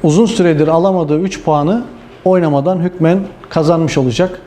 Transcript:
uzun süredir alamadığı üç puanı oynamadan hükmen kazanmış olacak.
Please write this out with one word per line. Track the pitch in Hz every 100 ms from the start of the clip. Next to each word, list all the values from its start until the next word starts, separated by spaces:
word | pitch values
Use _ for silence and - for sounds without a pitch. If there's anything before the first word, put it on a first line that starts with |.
uzun | 165 156 226
süredir | 226 175 151 151
alamadığı | 165 190 185 156 151
üç | 185 190
puanı | - 151 147 226 240 - - - 185
oynamadan | 185 165 143 143 185
hükmen | 175 180 160 185 196 - -
kazanmış | - 151 170 160 -
olacak. | 127 113 180 -